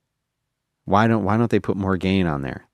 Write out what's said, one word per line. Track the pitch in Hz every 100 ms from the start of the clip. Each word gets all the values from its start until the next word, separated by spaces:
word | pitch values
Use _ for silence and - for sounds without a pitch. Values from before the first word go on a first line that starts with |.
| _ _ _ _ _ _ _ _ -
Why | 95 113
don't, | 113
why | 98 110
don't | 117
they | 107
put | - 95
more | 95 92
gain | 92 98 87
on | 71
there? | 67 - _